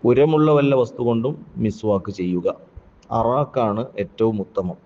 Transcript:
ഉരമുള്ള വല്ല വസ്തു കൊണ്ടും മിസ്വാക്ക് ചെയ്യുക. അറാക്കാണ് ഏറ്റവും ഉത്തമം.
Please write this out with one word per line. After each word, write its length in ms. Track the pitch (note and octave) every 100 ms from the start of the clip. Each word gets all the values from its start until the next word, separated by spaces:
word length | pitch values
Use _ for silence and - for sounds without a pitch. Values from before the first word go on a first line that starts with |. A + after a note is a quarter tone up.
ഉരമുള്ള 460 | - B2 D3 D#3 D3+
വല്ല 220 | D3 C#3+ C3+
വസ്തു 260 | A#2 -
കൊണ്ടും 320 | A#2+ A#2 A#2+ D#3+ - -
മിസ്വാക്ക് 560 | A2+ G2 G#2+ G2 F2 F#2+
ചെയ്യുക. 280 | F2+ F2+ F#2 - - - - _ _
അറാക്കാണ് 720 | A2+ A2+ C3 C#3 - A2+ G#2 C3 -
ഏറ്റവും 400 | G2 - A2+ G#2+
ഉത്തമം. 360 | F#2+ - F2+ D#2+